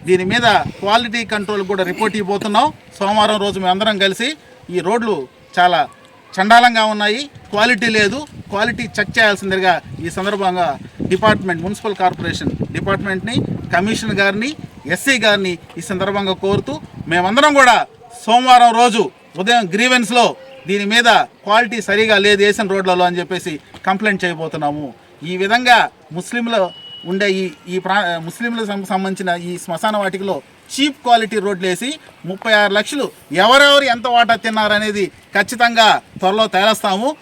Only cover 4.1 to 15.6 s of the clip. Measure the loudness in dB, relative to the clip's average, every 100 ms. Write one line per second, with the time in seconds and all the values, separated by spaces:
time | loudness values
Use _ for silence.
4.1 | 0 -6 -8 -16 -20 -8 -6 -2 -2 -2
5.1 | -4 -6 _ -10 2 2 4 0 -6 -20
6.1 | _ _ -4 6 6 6 2 -2 0 -2
7.1 | -2 -6 -16 -8 -2 0 2 0 2 0
8.1 | -2 -10 -16 -10 -4 -4 -4 -8 -6 -4
9.1 | 2 2 2 -2 0 0 0 -2 -12 -10
10.1 | -6 -4 -2 -2 0 -2 -4 -12 -10 -4
11.1 | 2 2 2 0 -6 -6 -6 -8 -2 -2
12.1 | -2 -8 -6 -6 -6 -8 -6 -4 -4 -4
13.1 | -6 -4 -6 -6 -8 -4 -2 -2 -4 -4
14.1 | 0 0 0 -6 -8 -18 -18 -8 -4 -2
15.1 | 0 2 0 -2 -6